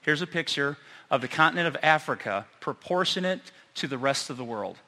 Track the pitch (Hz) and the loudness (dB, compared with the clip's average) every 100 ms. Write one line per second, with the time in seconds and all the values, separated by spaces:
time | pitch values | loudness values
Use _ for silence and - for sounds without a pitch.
0 | - 151 175 175 156 - 143 147 - - | 2 0 0 -4 -2 -2 -2 -4 -14 -20
1 | - 139 123 - 156 170 170 139 151 156 | -2 -2 0 4 4 4 -2 2 4 4
2 | - 120 117 98 98 _ - - - 180 | 2 -4 -2 -4 -4 _ -8 -8 -2 0
3 | 185 - 185 185 - - _ - 151 131 | 0 0 -2 -2 -6 -20 _ -8 -6 0
4 | 135 139 - 127 120 113 95 92 | 0 0 -4 -8 -6 -6 -6 -8